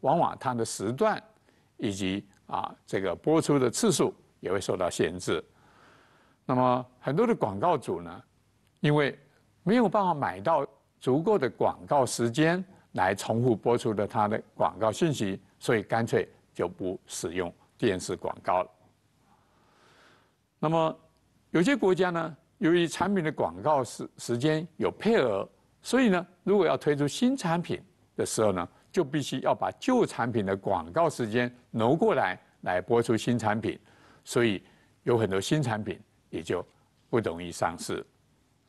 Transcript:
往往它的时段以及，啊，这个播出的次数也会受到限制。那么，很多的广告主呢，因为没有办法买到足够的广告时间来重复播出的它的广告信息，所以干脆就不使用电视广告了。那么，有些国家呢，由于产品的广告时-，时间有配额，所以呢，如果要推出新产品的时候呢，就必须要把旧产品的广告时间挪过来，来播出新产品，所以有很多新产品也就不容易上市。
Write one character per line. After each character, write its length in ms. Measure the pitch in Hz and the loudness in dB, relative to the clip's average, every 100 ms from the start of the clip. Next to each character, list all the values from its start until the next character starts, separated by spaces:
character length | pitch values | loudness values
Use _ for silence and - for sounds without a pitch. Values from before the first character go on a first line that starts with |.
往 180 | 131 165 | 0 2
往 180 | - - | 0 -2
它 120 | 135 | -4
的 120 | 123 | -4
时 260 | 113 - 104 | -4 -4 -4
段 300 | 131 214 180 - _ _ _ _ - | 0 0 0 -8 _ _ _ _ -8
以 160 | 247 | -6
及， 320 | 196 95 101 - _ - | -2 -2 -4 -6 _ -10
啊， 280 | 92 - - - | -8 -8 -12 -6
这 140 | 104 | -4
个 160 | 95 82 | -2 -2
播 240 | 147 160 | 2 2
出 180 | 151 143 | 4 2
的 120 | 123 | 2
次 200 | - 226 | 2 0
数 240 | 160 135 - _ _ | 2 0 -2 _ _
也 120 | - | -4
会 80 | 98 | -4
受 160 | - 95 | -2 -2
到 140 | 87 | -2
限 280 | - 90 90 | 0 -2 -2
制。 240 | - 85 - _ _ _ - _ _ _ _ _ | -4 -4 -6 _ _ _ -20 _ _ _ _ _
那 100 | - | -2
么， 320 | 127 127 127 123 _ | 2 2 2 -2 _
很 160 | - 156 | -4 0
多 100 | 233 | 0
的 80 | |
广 240 | 196 123 98 | 0 -2 0
告 200 | 170 156 | 0 0
主 240 | - 85 | -2 -8
呢， 200 | 85 92 - _ _ _ _ - | -8 -16 -20 _ _ _ _ -2
因 140 | 147 | 2
为 240 | 147 139 - _ _ _ _ | 4 2 -2 _ _ _ _
没 140 | 175 240 | 0 2
有 120 | 214 | 4
办 160 | 214 | 2
法 80 | 185 | 0
买 260 | 151 104 92 | 0 -2 -2
到 280 | 101 160 139 _ _ _ | 0 0 0 _ _ _
足 220 | - 135 | 0 2
够 160 | 170 202 | 2 2
的 100 | 127 | 0
广 300 | - 104 - 90 | 0 -2 -2 0
告 180 | 147 | 2
时 260 | 123 - 117 | 2 0 -2
间 320 | 117 156 180 185 - _ | 2 2 0 -4 -16 _
来 220 | - 92 | 0 0
重 280 | 101 - 117 | 0 -2 0
复 140 | 123 104 | 2 2
播 220 | 120 120 | 2 2
出 160 | 117 | 0
的 120 | 104 98 | -2 -2
它 220 | 113 104 | 0 0
的 120 | 107 - | 0 -6
广 240 | - 85 90 | -2 -2 0
告 140 | 110 | -2
信 180 | 101 170 | 2 0
息， 260 | 110 101 95 _ _ | 0 -2 -4 _ _
所 160 | - | 0
以 80 | 113 | 0
干 240 | - 117 110 | 0 -2 0
脆 220 | 113 87 - _ | 0 -2 -10 _
就 160 | - 90 | -6 -6
不 320 | 92 95 95 - | -4 -6 -6 -10
使 260 | - 85 | -10 -6
用 200 | 87 87 - _ - | -4 -6 -6 _ -2
电 200 | 117 92 | 0 0
视 160 | - | -4
广 220 | 87 - - | -6 -6 -8
告 200 | - 92 | -2 0
了。 80 | - _ _ _ _ _ _ _ _ _ _ _ _ _ - _ _ _ _ - | -2 _ _ _ _ _ _ _ _ _ _ _ _ _ -20 _ _ _ _ -4
那 100 | 151 | 0
么， 260 | 165 160 - _ _ _ _ _ | 2 0 -2 _ _ _ _ _
有 120 | 160 | 2
些 120 | 185 | 2
国 200 | 277 190 | 2 2
家 160 | 180 180 | 2 2
呢， 260 | 170 160 151 _ - | 0 -4 -10 _ -2
由 140 | 160 | 2
于 140 | 175 165 | 4 2
产 280 | - 180 | 0 0
品 100 | 202 | 0
的 80 | 151 | -2
广 300 | - 95 87 | -2 -4 -2
告 200 | 127 143 | 0 0
时-， 240 | 120 - 127 - | 0 -6 -14 -12
时 180 | - 120 | -4 0
间 300 | 151 156 175 - | 0 0 -4 -4
有 140 | 175 | -4
配 260 | - 208 226 | 0 2 2
额， 320 | 127 98 - _ _ _ | 2 0 -4 _ _ _
所 220 | - 240 | -2 2
以 80 | 247 | 4
呢， 160 | 180 175 _ | 2 -2 _
如 160 | - 202 | 0 2
果 80 | 156 | 4
要 100 | 135 | 2
推 180 | 156 | 0
出 140 | 143 143 | 0 0
新 260 | - 247 | 0 0
产 280 | 269 165 170 | 0 -2 -2
品 200 | 170 - - _ _ - | -2 -8 -10 _ _ -6
的 100 | 104 | -4
时 160 | - | 2
候 100 | 107 | 2
呢， 160 | 92 87 _ _ | 0 -4 _ _
就 120 | - | -4
必 200 | 131 151 | -2 -2
须 180 | - 131 | -4 -4
要 140 | 147 | -2
把 160 | 131 95 - | 0 -2 -4
旧 260 | - 254 | 0 2
产 260 | - - 120 | 2 0 -2
品 140 | 113 | 0
的 120 | 98 98 | 0 -2
广 360 | - 92 82 | 0 -2 -2
告 160 | 90 165 | 0 0
时 180 | - 113 | 0 -2
间 260 | 117 123 - _ | 0 -2 -4 _
挪 260 | 113 113 160 | 0 2 4
过 180 | 220 | 2
来， 240 | 143 95 90 _ _ | 2 0 -2 _ _
来 180 | - 90 | -4 -2
播 200 | 90 117 | 2 0
出 160 | 117 110 | 2 0
新 220 | - 120 | 0 -2
产 220 | 104 104 | 0 -2
品， 180 | 101 - _ _ - - | -4 -8 _ _ -20 -20
所 200 | - 127 | -4 0
以 180 | 117 95 - _ _ _ | 2 0 -8 _ _ _
有 120 | - 120 | -2 0
很 140 | 104 | 2
多 100 | 98 | -2
新 220 | - 156 | 0 0
产 200 | 123 107 | 0 -4
品 160 | 104 - - _ _ | -6 -10 -14 _ _
也 140 | 85 | -12
就 220 | 82 90 - _ _ _ - | -6 -6 -6 _ _ _ -2
不 100 | 120 | -2
容 240 | 101 82 | -2 -6
易 80 | 87 | -10
上 260 | 80 87 82 | -4 -4 -4
市。 260 | - 92 - _ _ _ _ _ | -8 -8 -8 _ _ _ _ _